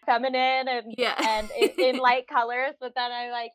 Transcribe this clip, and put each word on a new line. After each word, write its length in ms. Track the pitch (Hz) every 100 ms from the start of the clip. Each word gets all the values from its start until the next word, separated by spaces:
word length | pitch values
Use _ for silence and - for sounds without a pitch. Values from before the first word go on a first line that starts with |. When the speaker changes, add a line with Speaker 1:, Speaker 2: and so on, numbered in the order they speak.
| -
Speaker 1:
feminine 600 | 233 262 254 262 262 262
and, 260 | 240 226 220
Speaker 2:
Yeah. 200 | 226 -
Speaker 1:
and 320 | 220 214 214 -
in, 120 | - -
in 160 | 254 262
Speaker 2:
<laughs> 20 |
Speaker 1:
light 300 | 247 254 254
colors. 460 | 269 233 247 269 285
But 120 | 247
then 160 | 247 247
I, 200 | 240 247
like, 180 | 240 233